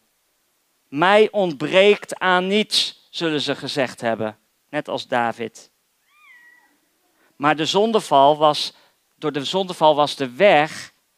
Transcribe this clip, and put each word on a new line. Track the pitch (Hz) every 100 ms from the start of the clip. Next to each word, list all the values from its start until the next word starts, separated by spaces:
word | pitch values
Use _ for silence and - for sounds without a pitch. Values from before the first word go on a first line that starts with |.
| _ _ _ _ _ _ _ _ _
"Mij | 139 175 214 220
ontbreekt | 208 185 139 151 180 202 208 - -
aan | 185 180 185
niets," | 208 202 - - - _
zullen | - 165 151
ze | 127 135
gezegd | 135 143 123 -
hebben, | 120 107 110 107 _ _ _
net | 147 -
als | 135 -
David. | 123 120 113 113 - - _ _ _ _ 1077 1077 988 960 960 _ _ _ _ _ _ _ -
Maar | 143 151
de | 160
zondeval | 190 220 226 - 139 139 151
was, | 151 147 - - _ _ _ _
door | 151
de | 139 131
zondeval | 190 185 180 156 143
was | 143 -
de | 131
weg | 123 165 151 156 - - _ _